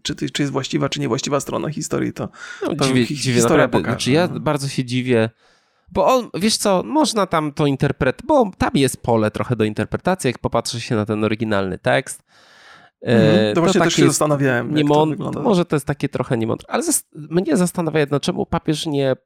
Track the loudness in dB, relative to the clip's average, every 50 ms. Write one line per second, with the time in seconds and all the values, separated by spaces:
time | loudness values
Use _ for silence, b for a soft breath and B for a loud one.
0 | -8 -10 -8 -6 -8 -6 -4 -4 -4 -2 -2 -4 -4 -2 -2 -2 -2 -2 -2 -4
1 | -2 -2 -2 -2 -2 -2 -2 -2 -2 -2 -6 -4 -4 -4 -6 -6 -6 -4 -2 -2
2 | -2 -4 -4 -6 -10 -10 B B B B B B -6 -4 -2 0 0 2 2 2
3 | 2 0 -2 -4 -2 0 2 2 4 4 4 4 2 2 0 -2 -2 -2 -4 -4
4 | 0 0 2 2 2 0 -4 -4 -4 -4 -4 -2 -4 -6 -4 -4 -4 -4 -4 -4
5 | 0 2 2 2 2 0 -2 _ _ _ _ _ _ _ _ _ _ -6 -2 2
6 | 4 4 4 2 0 -2 -6 -2 0 0 0 0 0 2 2 0 0 0 0 0
7 | 2 2 2 0 0 0 0 -2 -2 -2 -2 0 0 0 2 2 0 0 0 0
8 | 0 0 0 -2 -2 2 4 4 4 2 0 -2 -2 0 2 2 2 2 0 -2
9 | -2 0 2 2 2 0 0 -2 -4 -2 0 0 0 0 0 -4 -4 -4 -4 -4
10 | -2 -2 -2 0 -2 -4 -4 -2 -6 -2 -2 -2 -2 -2 -6 -8 -4 -2 -2 -2
11 | 0 -2 -2 -2 0 -2 0 -2 -2 -2 0 0 -2 -2 -4 -4 0 0 0 0
12 | 0 -4 -12 -18 _ b b b b b b b b b b b b b b -10
13 | -2 2 4 4 6 6 6 4 4 2 2 2 2 4 4 4 2 2 4 4
14 | 4 4 4 2 0 0 0 2 2 2 0 0 -2 -2 0 0 2 4 4 4
15 | 4 2 0 -4 -6 -6 -6 -2 0 2 2 2 2 0 -2 -2 -2 -2 -6 -4
16 | -4 -6 -4 -4 -2 -2 0 0 0 -2 -2 -4 -6 -4 -4 -2 0 0 -2 -2
17 | -4 _ -18 -16 -10 -2 0 0 0 2 2 2 2 0 0 -4 -4 0 0 0
18 | 0 2 0 -2 -2 -2 -4 -4 -4 -4 -4 -4 -2 -2 -4 -2 -2 -4 -2 0
19 | 0 0 0 -2 _